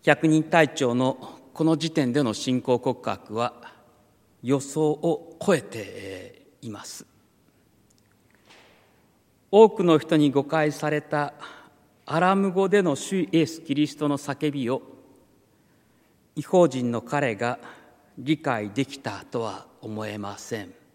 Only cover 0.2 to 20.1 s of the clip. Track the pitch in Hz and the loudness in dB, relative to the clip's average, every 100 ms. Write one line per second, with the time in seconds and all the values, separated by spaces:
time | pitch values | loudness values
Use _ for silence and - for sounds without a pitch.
0.2 | 160 156 156 175 156 - 127 120 131 - | 4 2 4 4 4 2 0 2 0 -2
1.2 | - - - - 165 160 160 156 127 131 | -12 -20 -20 -2 0 0 0 -2 0 0
2.2 | 127 104 - 127 127 120 135 123 - 98 | 0 -2 -2 -2 0 0 0 -4 -6 -8
3.2 | - 107 120 - - - _ _ _ _ | -8 -4 -4 -6 -20 -20 _ _ _ _
4.2 | _ _ 120 139 135 156 156 147 170 151 | _ _ -2 -2 -2 -2 0 0 -2 -2
5.2 | - - - 165 - 113 98 98 98 92 | -6 -6 0 0 -2 -12 -12 -14 -14 -14
6.2 | 92 - _ _ 117 101 - - - _ | -16 -20 _ _ -14 -12 -14 -16 -20 _
7.2 | _ _ _ _ _ _ _ _ _ _ | _ _ _ _ _ _ _ _ _ _
8.2 | _ _ _ - - _ _ _ _ _ | _ _ _ -20 -20 _ _ _ _ _
9.2 | _ _ _ 202 220 214 175 156 - 160 | _ _ _ 8 8 8 4 4 4 4
10.2 | 147 135 135 160 151 147 151 151 - 147 | 4 2 0 0 0 -2 -2 -2 -2 -2
11.2 | 143 - - - - _ _ _ - 156 | -2 -8 -20 -20 -20 _ _ _ -4 2
12.2 | 180 196 196 180 196 202 180 135 - 190 | 2 2 0 0 2 4 2 -2 -2 -2
13.2 | 165 165 151 - - 143 147 - 147 143 | 2 2 0 -4 -6 -2 -2 -2 -2 -2
14.2 | - 135 151 143 120 131 - - _ _ | -6 -4 -4 -2 -4 -4 -6 -20 _ _
15.2 | _ _ _ _ _ _ _ _ _ _ | _ _ _ _ _ _ _ _ _ _
16.2 | _ - - 185 170 131 123 117 - 147 | _ -12 0 4 4 2 -4 -4 -4 -2
17.2 | 139 101 117 123 - - - _ _ - | -2 -2 -4 -6 -12 -20 -20 _ _ -12
18.2 | 127 156 139 117 107 110 135 - 117 98 | -4 -2 -2 -4 -4 -4 -6 -6 -10 -10
19.2 | - 123 113 95 - _ 110 107 107 | -8 -6 -6 -10 -16 _ -12 -10 -8